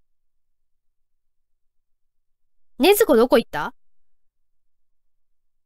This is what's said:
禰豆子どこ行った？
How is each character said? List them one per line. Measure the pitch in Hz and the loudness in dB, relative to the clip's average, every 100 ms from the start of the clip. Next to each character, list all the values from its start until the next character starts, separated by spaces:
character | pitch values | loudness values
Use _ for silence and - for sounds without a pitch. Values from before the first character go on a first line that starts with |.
| _ _ _ _ _ _ _ _ _ _ _ _ _ _ _ _ _ _ _ _ _ _ _ _ _ _ - - | _ _ _ _ _ _ _ _ _ _ _ _ _ _ _ _ _ _ _ _ _ _ _ _ _ _ -18 -2
禰 | 320 | 0
豆 | 415 403 | 2 2
子 | 233 | 0
ど | 254 | 2
こ | 240 | 0
行 | - | -2
っ | |
た？ | 147 185 - - - - _ _ _ _ _ _ _ _ _ _ _ _ _ _ _ | -10 -12 -16 -20 -20 -20 _ _ _ _ _ _ _ _ _ _ _ _ _ _ _